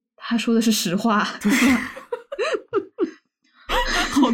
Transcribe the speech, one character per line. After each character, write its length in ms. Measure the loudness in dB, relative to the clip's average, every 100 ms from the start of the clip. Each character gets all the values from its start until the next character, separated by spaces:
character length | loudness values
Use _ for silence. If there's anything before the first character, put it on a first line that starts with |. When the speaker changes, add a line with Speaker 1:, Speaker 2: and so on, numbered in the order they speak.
| _ _
Speaker 1:
他 220 | -4 -2
说 180 | 2 2
的 60 |
是 100 | 2
实 240 | 2 0 -2
话。 280 | 0 0 0 -2
Speaker 2:
对。 100 | 0
Speaker 1:
<laughs> 100 | 4 4 2 0 -12 -12 -12 -10 -6 -4 -4 -4 -4 -4 -4 -6 -6 _ _ _ _ -4 -2 0 -2 0
Speaker 2:
好 220 | 2 2